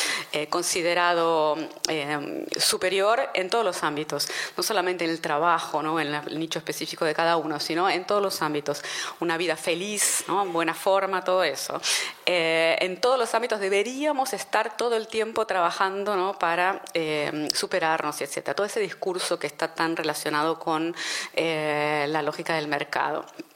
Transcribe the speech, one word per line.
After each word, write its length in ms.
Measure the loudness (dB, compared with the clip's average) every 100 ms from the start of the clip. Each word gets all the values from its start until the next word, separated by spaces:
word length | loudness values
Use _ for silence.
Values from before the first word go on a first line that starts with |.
| 0 -2 -4
eh, 140 | -4 -2
considerado, 1080 | -2 0 0 2 4 4 4 4 4 4 2 -4 -4 -2
eh, 580 | -2 0 -2 -2 -6 -4 0
superior 720 | 0 2 2 4 4 4 2
en 160 | -2 0
todos 160 | 2 2
los 160 | 0
ámbitos, 480 | 0 -2 -2 -4 -4 -4 -6 -4
no 60 |
solamente 420 | 0 2 2 0
en 60 | 0
el 100 | -2
trabajo, 600 | 0 2 4 4 2 -2
¿no? 180 | 0 0
En 100 | 0
la, 140 | -2 -4
el 120 | -4
nicho 200 | -4 -4
específico 460 | -4 -6 -6 -2
de 80 | 0
cada 240 | 2 2 2
uno, 240 | 0 -2
sino 300 | -2 0 2
en 160 | 0 0
todos 160 | 0
los 180 | 0 0
ámbitos. 420 | -2 -2 -2 -4 -6 -6 -8 -4
Una 160 | -2 0
vida 200 | 0 0
feliz, 680 | -2 -2 -2 0 0 0 0
¿no? 140 | 0
En 140 | 0
buena 180 | 0 0
forma, 500 | 0 2 2 2 0
todo 220 | 2 2
eso. 340 | 2 0 -4 -4 -2 -2 -2 -4
Eh, 540 | 0 2 4 4 4 4
en 180 | 0 2
todos 200 | 2 4
los 160 | 2
ámbitos 260 | 0 0 0
deberíamos 720 | 2 2 2 0 0 0 -2
estar 460 | -4 -2 0 0 -2
todo 180 | 0 0
el 100 | 0
tiempo 400 | -2 0 0 0
trabajando, 680 | 2 2 2 0 0 0 0
¿no? 220 | 0 0
Para, 420 | 2 4 2 2 -2
eh, 540 | -2 0 0 0 -2 -2
superarnos, 680 | -2 -2 0 2 0 -2 -4
etcétera. 320 | -6 -4 -4
Todo 120 | -2 -2
ese 140 | -2
discurso 580 | -4 -4 -4 -2 -2 -2
que 100 | -4
está 260 | -4 -4
tan 220 | -2 -2 0
relacionado 640 | -2 -2 -2 0 0 0
con, 380 | 0 0 -2 -4 -6 -6 -4
eh, 720 | -2 0 0 0 0 2 0 0
la 140 | 0
lógica 320 | -2 -2 -2
del 140 | -2 0
mercado. 580 | -2 -2 -2 -2 -2 -8 -14 -18